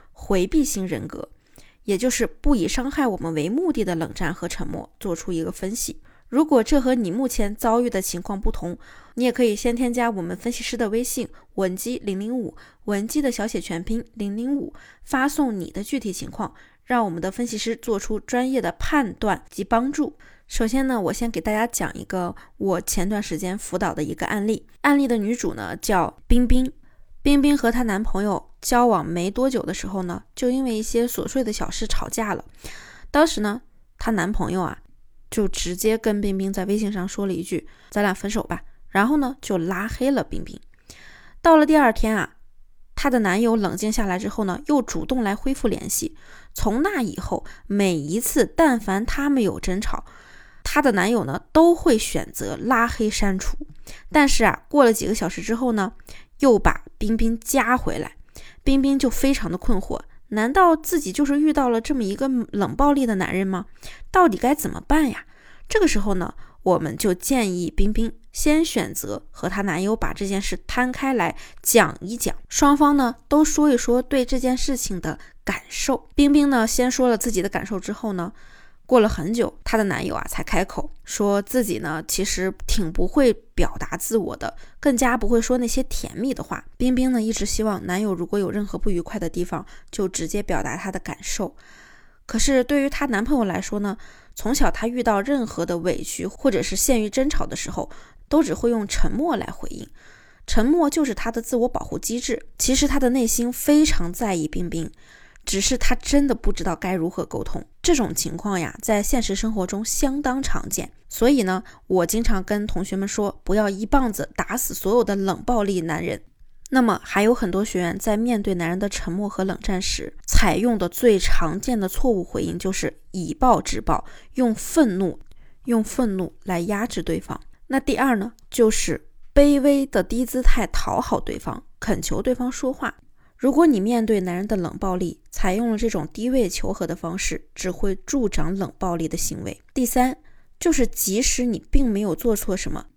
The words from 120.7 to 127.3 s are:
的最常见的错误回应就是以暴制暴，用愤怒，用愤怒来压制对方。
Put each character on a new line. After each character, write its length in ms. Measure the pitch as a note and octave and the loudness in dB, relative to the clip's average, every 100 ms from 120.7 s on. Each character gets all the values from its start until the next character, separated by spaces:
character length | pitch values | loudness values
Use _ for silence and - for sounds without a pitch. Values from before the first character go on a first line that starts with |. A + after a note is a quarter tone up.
| G#3+ | 0
的 100 | F3 | -2
最 300 | - B3 G3 | 2 4 6
常 420 | - - E3 F3+ | 6 6 4 -2
见 180 | - A3+ | -2 -2
的 80 | F#3 | -2
错 240 | - B3+ | 0 2
误 140 | G3+ | 2
回 180 | E3+ - | -2 -4
应 160 | E3+ F3 | -4 -4
就 140 | F#3+ | -4
是 280 | F#3+ - - - | -4 -6 -8 -12
以 240 | F#3+ F3 | -8 -6
暴 260 | - B3+ G3 | 2 4 4
制 180 | - G#3 | 2 -6
暴， 280 | G#3+ - - - - | -2 -2 -4 -18 -12
用 200 | - A#3+ | 0 0
愤 420 | A3 - E4 B3+ F#3 | 0 -2 4 4 4
怒， 240 | F#3+ - - - - - - | -2 -4 -14 -20 -20 -14 -2
用 180 | A#3 | 0
愤 320 | G#3+ - A#3+ F#3+ | 0 0 -2 0
怒 180 | F3 - | -6 -8
来 160 | F#3+ F3 | -6 -4
压 260 | F3 G3+ A#3+ | -2 -4 -4
制 160 | - | -6
对 180 | D#3+ G#3 | -4 -6
方。 180 | - | -6